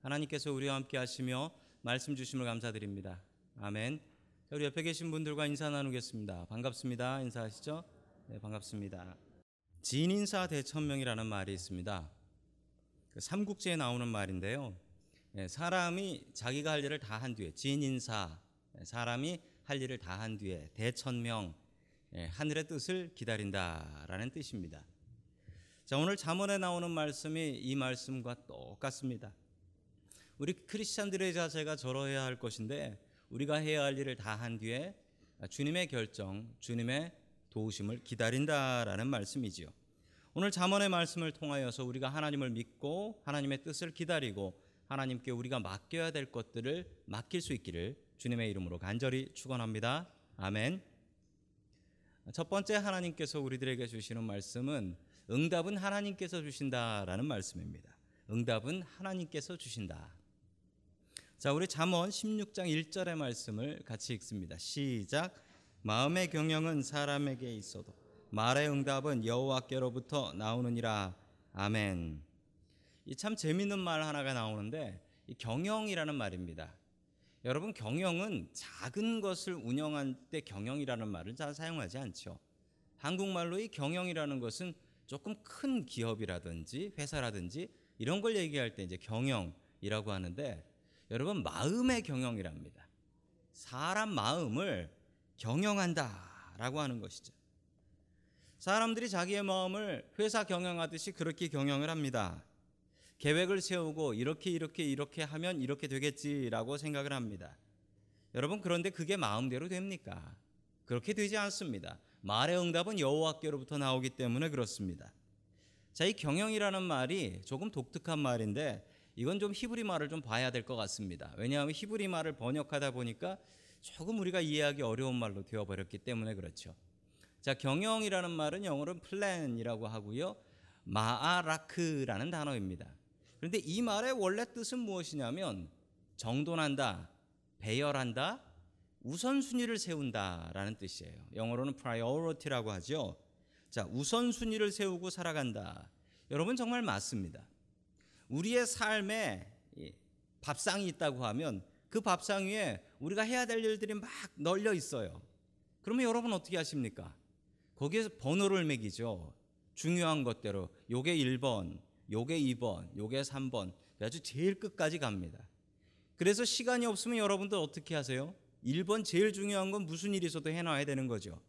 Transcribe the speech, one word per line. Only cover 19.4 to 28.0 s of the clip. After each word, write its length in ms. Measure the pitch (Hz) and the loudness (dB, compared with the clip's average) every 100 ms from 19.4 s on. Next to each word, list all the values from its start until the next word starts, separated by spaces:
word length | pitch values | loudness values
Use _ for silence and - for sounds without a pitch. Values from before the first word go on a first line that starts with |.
| - - | -10 -20
할 180 | - 139 | -4 -2
일을 160 | 127 127 | -2 -4
다 220 | 90 95 | -6 -4
한 180 | 110 107 | -4 -4
뒤에, 320 | 98 87 76 - | -4 -6 -8 -2
대천명, 800 | 113 123 135 120 117 110 92 78 _ _ _ _ _ | -2 0 -4 -2 0 -2 -4 -8 _ _ _ _ _
예, 120 | 87 82 | -8 -6
하늘의 400 | 87 151 151 156 | -2 0 0 -2
뜻을 440 | 156 - 185 170 | -6 -2 -4 -4
기다린다라는 1160 | - 117 107 101 95 90 80 78 76 80 92 120 | -8 -2 -2 0 0 0 -2 -8 -12 -8 -4 -4
뜻입니다. 500 | 160 139 110 82 76 73 - - - - _ - - - - | -6 -8 -6 -8 -10 -20 -20 -20 -20 -20 _ -20 -20 -20 -20
자, 140 | - 135 | -2 2
오늘 180 | 170 202 | 4 2
잠언에 420 | 156 175 196 196 | 0 0 2 2
나오는 320 | 185 175 175 | 2 0 0
말씀이 640 | 165 151 143 156 160 156 131 | 0 -2 -2 -4 -2 -2 -2
이 180 | 127 139 | -2 0
말씀과 720 | 127 127 | 0 -2